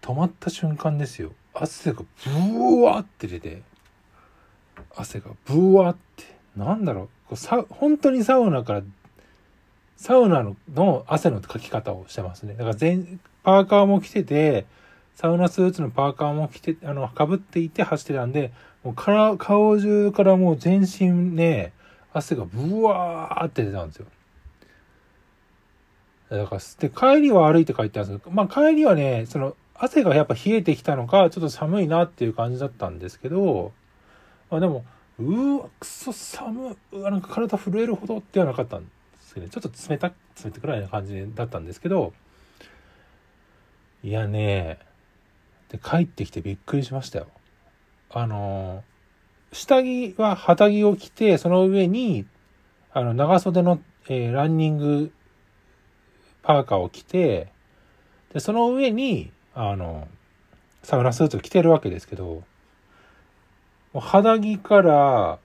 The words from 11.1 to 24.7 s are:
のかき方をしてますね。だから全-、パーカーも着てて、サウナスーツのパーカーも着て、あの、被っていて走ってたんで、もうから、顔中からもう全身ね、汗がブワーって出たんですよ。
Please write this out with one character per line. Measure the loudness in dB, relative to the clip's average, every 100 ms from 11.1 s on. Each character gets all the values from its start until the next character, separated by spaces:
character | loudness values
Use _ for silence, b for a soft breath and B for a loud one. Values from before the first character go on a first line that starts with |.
| 0 0
の | -2
か | -8 -14
き | -8
方 | -8 -8
を | -12 -12
し |
て | -12
ま | -12
す | -12
ね。 | -14
だ | -8
か | -6
ら |
全-、 | 0 0 0 -4 -14 _ _
パ | 4 6
ー | 6
カ | 6
ー | 6
も | 4
着 | 0
て | -6
て、 | -2 2 2 2 -4 b b b b
サ | _ 0
ウ | 2
ナ | 0
ス | 2
ー | 0
ツ | 0
の | -4
パ | 0 -2
ー |
カ | 0 -4
ー |
も | -2 -4
着 | -6
て、 | -8 -8
あ | -6
の、 | -8 -8
被 | -2 0
っ | 0
て | -4 -4
い | -4
て | -2
走 | -2 -2
っ | -4
て |
た | -6
ん | -4
で、 | -4 -4 b b b
も | -12
う |
か | -6 2
ら、 | 4 4 2
顔 | 0 4 4 4
中 | 2 2 2
か | 4
ら | 6 6
も | 4
う | 2
全 | 2 2
身 | 2 2 2 2 0
ね、 | 0 2 0 -4 -12 b b b
汗 | -8 -4 -6
が |
ブ | -6 -6 -4 0
ワ | 2 2 -2 -6 -8 -6
ー | -6
っ |
て | -4
出 | -6
た | -6
ん | -10
で |
す | -14
よ。 | -20 _ _ _ -20 _ b